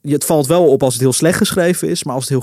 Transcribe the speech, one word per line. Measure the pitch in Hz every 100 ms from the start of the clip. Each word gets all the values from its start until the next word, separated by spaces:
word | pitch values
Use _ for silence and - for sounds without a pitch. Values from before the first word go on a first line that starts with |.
het | 143 143
valt | - 160 135
wel | 170 165
op | 135
als | 135
het | 117
heel | 131
slecht | 123 160 185
geschreven | 208 190 175 180 160
is. | 175
Maar | 151
als | 127
het | 123
heel | 135